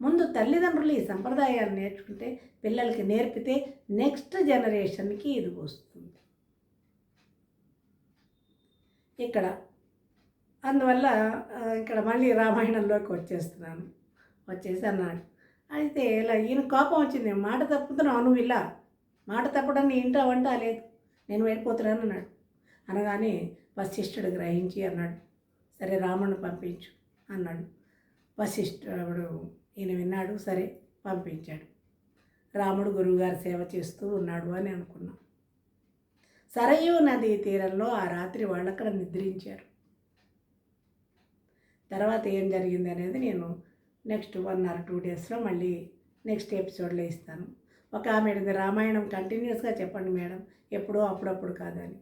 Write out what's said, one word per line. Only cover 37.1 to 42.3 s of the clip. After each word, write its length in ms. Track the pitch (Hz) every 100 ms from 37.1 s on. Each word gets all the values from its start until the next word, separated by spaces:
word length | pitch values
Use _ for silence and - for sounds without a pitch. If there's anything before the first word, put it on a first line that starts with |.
| 247 226 202
తీరంలో 500 | 196 196 190 190 226
ఆ 140 | 226 180
రాత్రి 360 | 175 185 180
వాళ్ళు 240 | 202 180 185
అక్కడ 180 | 190 220
నిద్రించారు. 800 | 196 180 175 196 185 - - - _ _ _ _ _ _ _ _ _ _ _ _ _ _ _ _ _ _ _ _ _ -
తర్వాత 340 | 196 208 226
ఏం 200 | 208